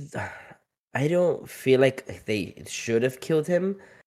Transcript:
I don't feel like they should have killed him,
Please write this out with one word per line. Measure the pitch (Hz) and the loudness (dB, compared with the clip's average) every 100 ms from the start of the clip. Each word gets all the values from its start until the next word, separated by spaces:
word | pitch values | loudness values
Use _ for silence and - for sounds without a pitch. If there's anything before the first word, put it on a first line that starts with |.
| 143 - 98 - - - _ _ _ | -12 -10 -10 -12 -20 -20 _ _ _
I | 120 147 | -2 2
don't | 175 175 139 139 | 4 2 0 -6
feel | - 131 127 | -2 4 6
like | 135 131 - 92 | 6 2 -8 -10
they | - 107 87 - - | -4 -4 -4 -10 -14
should | - - 113 | -8 -2 0
have | 127 127 | 0 -2
killed | - 156 151 | -2 -2 0
him, | 175 190 196 - - | 0 -2 -6 -12 -20